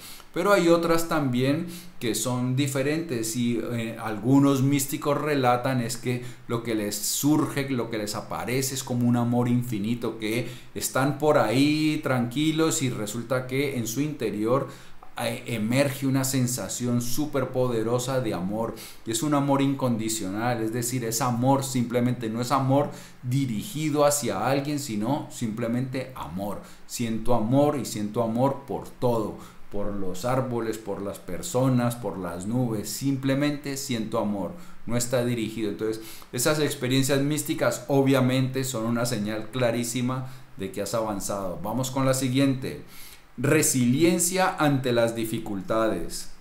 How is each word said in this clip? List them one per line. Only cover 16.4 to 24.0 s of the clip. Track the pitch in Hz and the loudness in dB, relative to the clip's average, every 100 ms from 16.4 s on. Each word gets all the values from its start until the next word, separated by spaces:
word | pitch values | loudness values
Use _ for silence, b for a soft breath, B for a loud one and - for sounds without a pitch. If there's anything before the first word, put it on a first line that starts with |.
| 123 - 95 - 120 120 | 0 0 -4 -4 0 2
súper | 120 - 147 139 127 | 2 2 2 0 0
poderosa | 131 123 117 110 123 127 131 | 0 2 2 0 0 0 -2
de | 110 | -2
amor, | 92 90 107 113 B B B | -2 -2 -2 -4 B B B
y | - | -4
es | 113 | -2
un | 151 | 2
amor | 147 143 139 | 2 4 4
incondicional, | 139 135 131 113 110 110 92 101 120 117 | 2 2 0 0 -2 -4 -4 -2 -2 0
es | 110 | -2
decir, | 123 117 131 | -2 -2 -2
es | 113 113 | -2 0
amor | 131 117 127 135 | 0 2 4 4
simplemente, | 127 127 117 123 120 117 113 | 2 0 0 2 2 0 -4
no | 110 | -4
es | 123 | 0
amor | 127 127 139 143 B B B | 0 4 2 2 B B B
dirigido | 127 131 131 107 - 143 156 147 | -2 0 0 -2 -4 -4 0 4